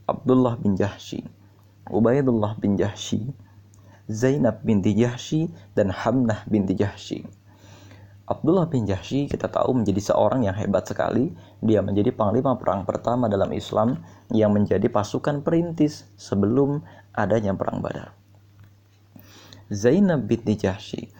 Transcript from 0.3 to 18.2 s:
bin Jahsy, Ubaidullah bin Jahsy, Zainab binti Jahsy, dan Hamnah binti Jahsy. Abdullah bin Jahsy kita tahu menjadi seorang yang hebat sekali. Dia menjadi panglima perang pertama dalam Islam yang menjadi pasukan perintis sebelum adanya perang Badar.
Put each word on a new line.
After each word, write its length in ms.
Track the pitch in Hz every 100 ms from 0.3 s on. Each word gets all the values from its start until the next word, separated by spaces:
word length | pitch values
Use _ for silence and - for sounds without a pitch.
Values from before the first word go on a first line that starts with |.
| 127 123 113
bin 240 | 101 95
Jahsy, 400 | 101 - - - - - - _ - _ -
Ubaidullah 640 | 104 113 139 131 117 104 107
bin 240 | 104 98
Jahsy, 480 | 104 - - 104 120 - - - - - - - -
Zainab 560 | 107 131 143 117 107
binti 320 | 117 104 98 101
Jahsy, 560 | 120 123 - 156 165 - - -
dan 160 | 98
Hamnah 560 | - - - 117 107 110
binti 240 | 104 95
Jahsy. 560 | 92 104 - - - - - - - - - - - - - -
Abdullah 460 | - 139 190 165
bin 160 | 131 98
Jahsy 400 | 92 - 135 143
kita 240 | - -
tahu 320 | - - 127
menjadi 320 | 101 95 - -
seorang 320 | 104 131 98
yang 80 | 95
hebat 320 | 98 95 -
sekali. 480 | - - 117 143 - - -
Dia 240 | 110 104
menjadi 320 | 98 98 110 -
panglima 400 | 104 117 143 123
perang 320 | - 98 98
pertama 400 | - - 123 117
dalam 240 | 101 92
Islam 480 | - - 104 113 165 - - -
yang 240 | 113 104 104
menjadi 320 | 104 95 113
pasukan 560 | 104 104 131 151 143
perintis 640 | 165 165 170 165 147 - - -
sebelum 640 | - 101 101 131 139 147 - - -
adanya 380 | - 98 113 101
perang 300 | 95 - -
Badar. 320 | - - - -